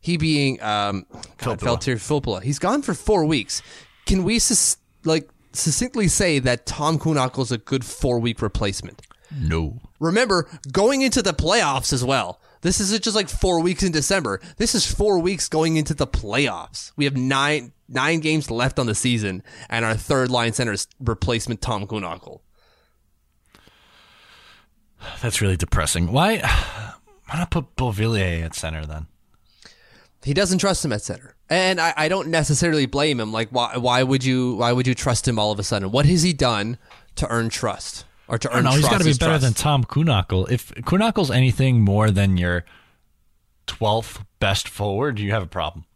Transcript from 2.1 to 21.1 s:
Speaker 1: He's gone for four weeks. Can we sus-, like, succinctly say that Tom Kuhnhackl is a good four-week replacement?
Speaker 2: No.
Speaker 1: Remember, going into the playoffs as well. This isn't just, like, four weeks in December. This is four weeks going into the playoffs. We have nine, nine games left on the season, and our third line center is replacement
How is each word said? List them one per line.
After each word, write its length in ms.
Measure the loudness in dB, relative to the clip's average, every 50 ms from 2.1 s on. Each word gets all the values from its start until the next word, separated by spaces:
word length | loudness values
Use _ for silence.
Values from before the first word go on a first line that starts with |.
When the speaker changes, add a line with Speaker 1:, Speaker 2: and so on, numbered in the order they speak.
| -2 -2 -2 -2 -6 -4
Speaker 1:
He's 160 | -2 -4 -4 -2
gone 240 | 0 0 0 0
for 100 | 0 -2
four 320 | -6 -4 0 2 2 4 4
weeks. 380 | 2 2 0 0 -2 -8 -10 -10 -12 -20 -20 -20 _ _ _ _
Can 180 | 2 2 2
we 160 | 4 2 2 2
sus-, 380 | 2 2 2 2 2 0 -2 _ _ _ _ _ _
like, 260 | 0 0 0 0 -6 _ _ _ _ -8
succinctly 540 | -4 -2 -2 0 0 -2 -4 -2 0 2 2
say 300 | 2 2 2 2 2 2
that 260 | 2 2 0 0 _
Tom 320 | -10 -6 -2 0 0 0 0
Kuhnhackl 440 | 0 0 0 2 0 0 0 -4
is 100 | -2 -2
a 60 | -2 -6
good 260 | -4 -2 -4 -4 -2
four-week 580 | -6 -8 -2 0 0 2 2 0 -2 -2 -2
replacement? 600 | -4 -4 -2 -2 -2 -2 -4 -4 -10 -12 -16 -18 -20 _ -20 _ _ _ -8
Speaker 2:
No. 460 | -4 -2 0 0 0 -2 -4 -8 -12 -16 -20 _ _
Speaker 1:
Remember, 500 | -2 0 2 2 2 2 2 0 0 -4 -10 -18 -16 -4
going 300 | 0 2 4 4 4 4
into 200 | 2 2 2 2
the 100 | 0 0
playoffs 600 | 0 0 0 2 2 2 2 2 0 -2 -2 -2
as 120 | -2 -2 0
well. 360 | 0 0 0 0 -2 -6 _ _ _ _ _
This 200 | -2 -2 0 0
isn't 220 | 0 0 0 0
just, 140 | -2 0 0
like, 120 | 0 -2 -2
four 320 | -2 0 2 2 2 2
weeks 220 | 2 0 0 2
in 80 | 0 0
December. 500 | 0 0 0 0 0 0 0 -2 -4 -6 -8 -14 -4
This 180 | -2 -2 0 2
is 120 | 0 0
four 320 | 0 0 0 2 2 4 2
weeks 300 | 2 0 -2 -2 -4 -2
going 280 | 0 0 2 2 2
into 180 | 0 0 0 -2
the 120 | -2 -2
playoffs. 840 | -2 -2 -4 -4 -2 -2 0 0 0 -2 -6 -12 -14 -14 -16 -16 -14 _
We 100 | -2 -2
have 100 | 0 0
nine, 560 | -2 -2 0 0 0 2 0 0 -2 -4 -10 _ _ _ -8
nine 320 | -4 -2 0 0 0 0
games 300 | 0 0 0 0 -2 -2
left 280 | -2 0 0 0 0 0
on 80 | -2
the 80 | 0 -2
season, 480 | 0 0 0 0 2 0 -2 -4 -6 -10 -16 -20 -20 -12 -6
and 160 | -4 -2 0
our 100 | 0 -2
third 360 | -2 -2 0 2 2 2 2
line 220 | 2 2 2 0
center 200 | 0 0 -2 -2
is 140 | -2 -4 -6 _ _ _
replacement 600 | -4 -4